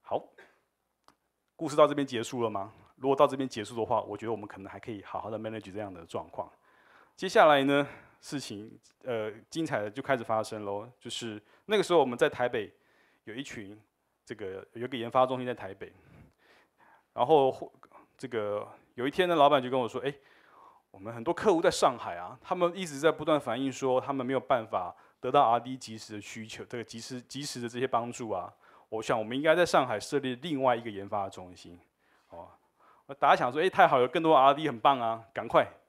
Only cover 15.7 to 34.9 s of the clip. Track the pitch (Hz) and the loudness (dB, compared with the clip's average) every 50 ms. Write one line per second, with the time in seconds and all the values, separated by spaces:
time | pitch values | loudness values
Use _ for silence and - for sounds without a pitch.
15.7 | 98 _ 104 82 - _ _ - - - - _ _ _ _ _ _ _ _ _ | -14 _ -16 -18 -18 _ _ -20 -20 -20 -20 _ _ _ _ _ _ _ _ _
16.7 | _ _ _ _ _ _ _ _ _ 113 120 131 160 147 135 131 - - - - | _ _ _ _ _ _ _ _ _ -2 2 4 6 6 4 2 0 -4 -14 -16
17.7 | _ _ - _ _ - - _ _ _ - 123 120 110 104 104 104 104 107 104 | _ _ -20 _ _ -20 -20 _ _ _ -12 -6 -6 -6 -4 -4 -6 -6 -8 -10
18.7 | - - _ _ _ - 120 143 147 - 185 175 170 156 139 143 147 139 127 127 | -18 -20 _ _ _ -6 -6 -4 0 0 2 2 6 6 6 6 6 4 2 0
19.7 | 131 131 123 110 - 123 120 139 147 - _ _ _ _ _ _ - - - - | -2 -2 -2 -4 -6 -6 -6 -6 -8 -8 _ _ _ _ _ _ -20 -20 -20 -20
20.7 | _ _ _ _ - 98 95 110 117 117 113 160 175 - - 220 180 160 175 175 | _ _ _ _ -20 -16 -14 -12 -12 -6 -4 -4 -4 2 2 4 4 6 4 2
21.7 | 156 - 202 147 123 110 - 107 87 87 90 92 123 - _ - 185 180 175 175 | 2 4 2 2 2 0 -8 -8 -8 -8 -10 -12 -14 -16 _ -6 -2 0 0 0
22.7 | 175 190 185 165 143 135 151 160 156 156 151 156 156 143 - 123 113 127 135 135 | 0 -4 -10 -8 -8 2 2 2 2 2 0 0 0 0 0 -4 -4 -2 -4 -4
23.7 | 120 - 131 127 127 127 123 135 139 135 123 123 135 127 120 - 139 120 110 110 | -4 -2 -2 0 0 0 0 -2 -6 -6 -4 -2 -4 -4 0 0 0 0 0 -4
24.7 | 107 95 90 87 - _ _ _ _ _ - 127 131 143 135 113 117 120 117 127 | -6 -6 -6 -6 -12 _ _ _ _ _ -6 4 4 6 6 6 4 2 0 -6
25.7 | 131 127 - 113 110 110 - - 110 104 104 - - 117 110 110 - - 104 _ | -12 -12 -12 -14 -14 -14 -12 -12 -12 -12 -12 -14 -14 -14 -12 -14 -12 -14 -12 _
26.7 | - 120 110 - - 117 113 - 131 127 120 _ - 135 147 143 - 127 120 117 | -10 -10 -10 -10 -14 -14 -12 -12 -12 -14 -14 _ -12 -12 -10 -10 -10 -8 -8 -8
27.7 | 120 123 131 127 - 117 117 120 120 - 123 110 101 90 87 92 - _ _ _ | -4 -4 -2 0 0 -2 -2 -2 -10 -10 -8 -6 -6 -6 -6 -10 -16 _ _ _
28.7 | _ - _ _ 110 110 107 - 135 117 107 107 123 135 151 160 156 180 175 160 | _ -20 _ _ -8 -6 -2 -2 -2 -2 -2 -4 -6 0 2 4 4 4 4 4
29.7 | - 170 135 123 113 104 - - 151 139 131 131 123 120 135 175 151 131 131 127 | 4 2 2 2 -4 -6 -4 -4 -4 -2 -2 -2 -6 -6 -6 -6 -4 0 2 2
30.7 | 120 117 117 117 101 98 98 101 107 101 98 98 - 95 92 90 90 87 - 87 | 2 0 -2 -8 -10 -10 -8 -6 -6 -6 -6 -6 -8 -14 -16 -16 -18 -20 -20 -20
31.7 | 87 87 _ _ _ _ _ _ _ _ _ _ - 85 87 90 - _ _ _ | -20 -20 _ _ _ _ _ _ _ _ _ _ -18 -18 -18 -20 -20 _ _ _
32.7 | _ _ _ _ _ _ _ - 139 _ 147 143 185 170 151 123 123 151 175 185 | _ _ _ _ _ _ _ -18 -4 _ 6 6 6 6 4 0 0 0 0 2
33.7 | - 196 185 151 147 131 123 127 - 175 160 160 156 135 131 139 143 147 156 143 | 6 6 6 8 8 4 4 4 2 2 4 6 8 8 8 8 6 4 0 -4
34.7 | 123 110 - 147 | -4 4 4 4